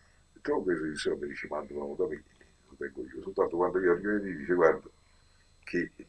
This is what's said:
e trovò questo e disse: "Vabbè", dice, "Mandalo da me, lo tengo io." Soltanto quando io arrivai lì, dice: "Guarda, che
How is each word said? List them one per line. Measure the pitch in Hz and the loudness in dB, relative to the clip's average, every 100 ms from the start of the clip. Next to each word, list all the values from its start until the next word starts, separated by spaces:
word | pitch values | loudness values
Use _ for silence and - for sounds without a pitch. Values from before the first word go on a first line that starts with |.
| _ _ _ - | _ _ _ -8
e | |
trovò | 143 147 | -2 0
questo | - 82 78 | 2 2 0
e | |
disse: | 73 92 | -2 0
"Vabbè", | 73 71 | 0 -4
dice, | 71 73 | -8 -6
"Mandalo | 73 71 71 71 71 | -6 -6 -6 -6 -2
da | 92 | -2
me, | - - _ - _ _ | -2 -12 _ -20 _ _
lo | 71 | -10
tengo | 71 - 64 | -8 -8 -10
io." | 65 | -10
Soltanto | 95 98 90 85 | -4 0 2 2
quando | 87 92 | 2 2
io | 92 | 4
arrivai | 85 101 104 | 2 2 -2
lì, | 98 82 | -2 -6
dice: | 71 | 0
"Guarda, | 90 80 78 - - _ _ _ _ _ _ | 6 6 4 -4 -20 _ _ _ _ _ _
che | - 87 - - | -6 -4 -4 -8